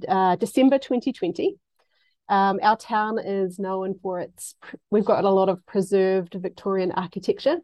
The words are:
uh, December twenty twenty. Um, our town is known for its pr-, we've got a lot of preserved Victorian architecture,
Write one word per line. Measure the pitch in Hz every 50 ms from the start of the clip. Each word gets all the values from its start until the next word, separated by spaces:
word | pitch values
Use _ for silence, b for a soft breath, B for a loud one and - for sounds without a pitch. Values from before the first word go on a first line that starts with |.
| - -
uh, | 190 190 190 185 180
December | 180 233 - - 269 262 269 277 269
twenty | - - 254 240 - 269 254
twenty. | - - - - - - 392 403 - _ _ _ _ _ _ _ _ _ _ _ _ _ -
Um, | 202 196 196 196 196 196 -
our | 214 226
town | 220 - - 226 214 214 214 220 220
is | - - 196 196 190 185 180 208
known | 196 185 190 190 190 190 190 190
for | - 190 180 180
its | 160 - _ - - - - _
pr-, | - - - - _ _
we've | 208 214 202
got | 233 208 - 185
a | 196
lot | 196 190 190 190
of | 185 180 _ -
preserved | - 202 190 196 202 196 190 190 190 190 175 170 -
Victorian | 190 180 180 - - - 202 196 190 185 180
architecture, | - - 180 175 - 196 - - 196 - - 277 320 339